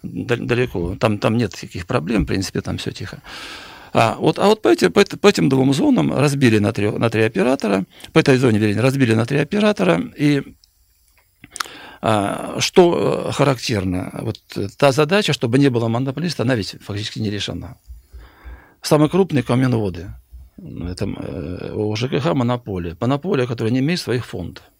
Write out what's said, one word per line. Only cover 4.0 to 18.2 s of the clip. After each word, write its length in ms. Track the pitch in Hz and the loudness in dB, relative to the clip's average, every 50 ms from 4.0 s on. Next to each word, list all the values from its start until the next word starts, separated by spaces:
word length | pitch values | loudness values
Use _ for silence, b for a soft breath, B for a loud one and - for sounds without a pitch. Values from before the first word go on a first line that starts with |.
| 117 110 107 - | 2 2 2 0
вот, 200 | - 156 160 - | 0 0 2 2
а 80 | 185 | 2
вот 160 | 202 220 - | 2 2 4
по 60 | - - | 4 2
эти-, 200 | 349 339 - 175 | 4 4 2 2
по 120 | - - | 4 2
эт-, 160 | 202 - - - | 2 2 0 4
по 100 | - 208 | 4 4
этим 200 | 196 - 170 147 | 4 6 2 2
двум 240 | 135 131 131 139 135 | 4 4 4 4 2
зонам 380 | 147 285 302 254 202 151 139 | 2 4 4 4 4 2 2
разбили 460 | - - 135 147 143 139 135 117 110 107 | 2 2 2 2 2 4 4 6 6 6
на 140 | 104 104 | 4 2
тре-, 260 | 107 - 104 104 110 - | 0 0 -2 -2 0 0
на 100 | 117 117 | 0 0
три 120 | 104 107 | 2 2
оператора, 600 | 110 113 - 190 196 247 269 277 - 214 196 190 185 B B B B B | 0 2 2 2 2 2 2 0 0 0 0 0 -2 B B B B B
по 60 | _ 160 | _ 2
этой 160 | - 151 131 123 | 6 6 4 6
зоне, 200 | 135 123 110 101 | 6 4 4 4
вернее, 220 | 110 107 101 107 | 2 2 2 2
разбили 320 | 117 135 131 139 131 110 113 | 2 0 2 2 2 4 4
на 100 | 113 113 | 2 2
три 140 | 117 143 147 | 0 0 -2
оператора, 640 | 156 151 - 208 214 214 208 - 190 175 170 165 - 120 - - | -2 0 0 0 2 2 2 2 2 2 2 0 -2 -6 -4 0
и, 240 | 143 147 147 139 135 - - _ _ _ _ _ _ _ _ _ _ _ _ _ _ _ _ _ - _ B B B B B B B B B B | 0 2 2 0 -2 -8 -18 _ _ _ _ _ _ _ _ _ _ _ _ _ _ _ _ _ -20 _ B B B B B B B B B B
а, 540 | - - 110 104 98 95 90 - - - - 120 | 0 0 0 2 0 -2 -4 -6 -8 -8 -6 -4
что, 680 | 127 - - 196 180 175 - - - - - - - - | -4 4 6 6 6 6 6 2 0 0 0 -2 -2 -4
э, 40 | |
характерно, 800 | 117 - 139 143 139 120 - - 120 101 92 92 90 92 - - - - | 0 0 2 2 2 -2 -2 -2 -2 -2 -2 -2 -2 -4 -6 -6 -10 -8
вот, 160 | - 117 107 - _ _ - | -6 -6 -8 -8 _ _ -8
э, 120 | 107 101 98 - | -8 -8 -8 -2
та 160 | _ 143 139 | _ 2 2
задача, 400 | 123 147 151 147 190 208 208 - | 4 4 2 2 2 0 2 0
чтобы 260 | 143 - - 117 113 139 | -2 -2 -2 0 4 4
не 120 | 143 139 | 4 4
было 180 | 120 117 117 113 | 4 2 0 0
монополиста, 540 | 113 120 135 139 131 147 165 175 - - | -2 -2 -2 -4 -6 -4 -6 -6 -4 -2
она 140 | 113 120 135 | 0 0 0
ведь 200 | 113 92 - - - | 0 -2 -6 -10 -14
фактически 380 | - - 101 101 107 - - - | -12 -10 -8 -8 -8 -8 -8 -6
не 100 | 110 101 | -4 -4
решена. 460 | 104 101 - - 95 85 85 - - _ _ - - - b b b b | -4 -4 -6 -8 -8 -10 -10 -12 -16 _ _ -20 -20 -20 b b b b